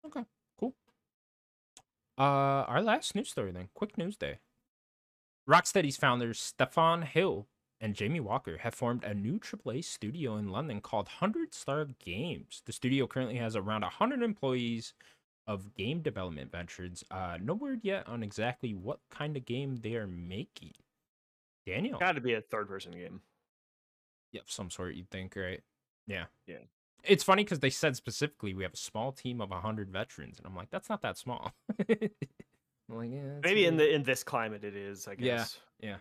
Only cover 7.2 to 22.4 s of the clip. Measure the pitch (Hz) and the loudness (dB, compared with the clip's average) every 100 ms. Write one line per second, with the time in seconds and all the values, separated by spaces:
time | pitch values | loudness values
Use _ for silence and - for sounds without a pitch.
7.2 | 185 95 101 _ _ _ 110 101 104 170 | 4 0 -6 _ _ _ -4 0 0 0
8.2 | 104 123 - 80 120 - 120 120 104 104 | 0 -2 -2 -4 -6 0 0 0 -2 -2
9.2 | 107 208 - 208 123 123 170 - 107 165 | -2 -2 -4 -8 -4 -4 -6 -6 -6 -2
10.2 | 131 107 104 98 151 104 - 107 95 - | -2 -2 -2 -2 -4 -6 -2 -4 -4 -2
11.2 | 190 330 320 - - 143 147 123 92 90 | 0 0 -4 -6 -2 -2 -2 -8 -6 -4
12.2 | 165 95 - - - - 123 135 120 131 | -4 -6 -10 -14 -12 -2 2 4 2 0
13.2 | 127 120 113 107 98 107 90 - 226 277 | -2 -2 0 0 0 0 -2 0 0 2
14.2 | 233 208 135 127 120 113 - _ - _ | 0 0 0 2 0 -2 -6 _ -20 _
15.2 | _ _ - 101 101 - 101 165 151 104 | _ _ -6 -6 -6 -4 -2 0 -2 -2
16.2 | 90 76 69 87 87 - 90 87 - 92 | -4 -6 -8 -8 -8 -8 -10 -10 -10 -6
17.2 | 90 85 104 202 285 254 202 190 - 117 | -6 -4 -4 -4 -4 -4 -2 -2 -4 -6
18.2 | 107 104 113 123 123 98 98 151 _ - | -6 -2 -2 -2 -6 -6 -6 -8 _ -8
19.2 | 147 143 123 120 139 127 110 117 101 87 | -6 -6 -4 -4 -2 -4 -4 -4 -4 -6
20.2 | 87 95 170 - - - _ _ _ _ | -8 -8 -10 -14 -20 -20 _ _ _ _
21.2 | _ _ _ _ - 92 226 - 180 151 | _ _ _ _ -4 -2 -2 2 2 2
22.2 | 123 113 | 0 0